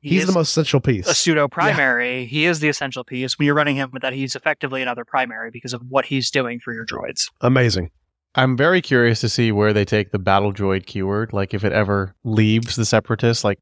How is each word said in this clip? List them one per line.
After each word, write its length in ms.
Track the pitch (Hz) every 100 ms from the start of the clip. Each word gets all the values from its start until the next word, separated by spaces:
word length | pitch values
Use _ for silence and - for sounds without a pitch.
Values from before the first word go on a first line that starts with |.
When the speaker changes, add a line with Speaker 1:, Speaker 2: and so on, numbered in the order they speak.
Speaker 1:
he 80 | 143
Speaker 2:
he's 160 | 185 185
the 40 |
Speaker 1:
is 60 | 180
Speaker 2:
most 140 | 151
essential 300 | 160 151 139
piece. 260 | 139 104 90
Speaker 1:
a 60 | 151
pseudo 280 | 175 151
Speaker 2:
Yeah. 40 | 143
Speaker 1:
primary. 800 | - 196 170 135 120 123 127 120
He 200 | 147 165
is 140 | 160
the 100 | 151
essential 340 | 139 135 127
piece. 340 | 120 127 131 -
When 60 | 143
you're 100 | 147
running 200 | 147 135
him 140 | 131
with 100 | 127
that, 100 | 131
he's 220 | 131 131 135
effectively 460 | 160 147 135 131
another 220 | 127 120 117
primary 440 | 135 123 110 113
because 220 | 120 127
of 80 | 123 123
what 160 | 135 -
he's 240 | 135 -
doing 280 | 139 123 120
for 140 | -
your 120 | 113 113
droids. 440 | 120 - - - -
Speaker 2:
Amazing. 500 | 123 131 120 92 85 _ _ _ _ -
Speaker 3:
I'm 200 | 131 123
very 240 | 156 185
curious 400 | - 127 120 113
to 80 | 113
see 220 | - 117
where 220 | 104 107
they 120 | 104 101
take 260 | 107 101
the 80 | 98
battle 340 | 95 98 101
droid 320 | 98 98 95 -
keyword. 480 | 101 95 104 113
Like, 220 | 101 98 101
if 80 |
it 100 | 101
ever 420 | 85 101 101 92 _
leaves 520 | 117 110 107 113 117 -
the 100 | 107
Separatists, 580 | 110 - 110 117 117
like, 140 | 104 98